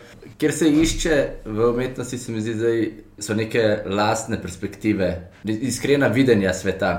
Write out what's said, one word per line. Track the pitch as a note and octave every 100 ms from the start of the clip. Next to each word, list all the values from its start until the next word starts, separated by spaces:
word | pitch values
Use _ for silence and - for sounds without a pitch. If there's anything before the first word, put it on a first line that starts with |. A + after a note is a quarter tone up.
| - - -
kjer | - D3+
se | D3+ E3
išče | D3 D#3+ - F3 D3 B2 -
v | - G#2+ A#2
umetnosti, | A#2+ C3 C3+ A#2+ A#2+
se | -
mi | A2+
zdi, | A2
zdaj | G#2+ A#2 A#2 A2 - - -
so | -
neke | G#2+ A2 B2 A2 G#2
lastne | F2+ G2+ G#2+ A2+ - G2
perspektive, | F2 - G2 - A2 G2 F2+ F2 - -
iskrena | G2+ G#2+ B2+ - - C#3+ B2+
videnja | A2+ C3 A2 F#2+
sveta, | F2+ G2 F#2 F#2+